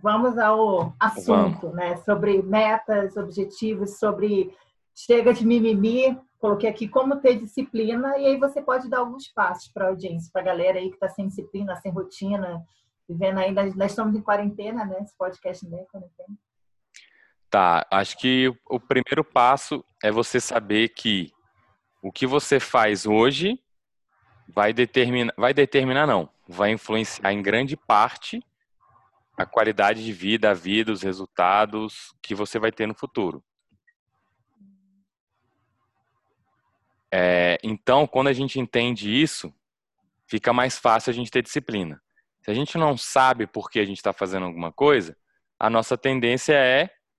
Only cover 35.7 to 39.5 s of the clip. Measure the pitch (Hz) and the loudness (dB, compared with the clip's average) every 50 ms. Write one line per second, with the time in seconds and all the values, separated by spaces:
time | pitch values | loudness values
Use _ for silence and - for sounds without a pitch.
35.7 | _ _ _ _ _ _ _ _ _ _ _ _ _ _ _ _ _ _ _ _ | _ _ _ _ _ _ _ _ _ _ _ _ _ _ _ _ _ _ _ _
36.7 | _ _ _ _ _ _ _ _ 95 92 90 90 90 90 87 87 87 - - 110 | _ _ _ _ _ _ _ _ -2 0 2 2 4 4 2 2 0 0 -2 -6
37.7 | 110 - - - 123 143 151 131 - 131 135 139 135 123 139 131 - 135 123 - | -8 -4 0 2 4 4 4 2 0 0 2 2 0 0 -4 -4 -4 -6 -6 -2
38.7 | - 120 117 123 120 104 104 104 107 135 151 156 - - - 80 | -2 -2 0 0 -2 -4 -4 -2 0 0 0 0 -2 -8 -12 -14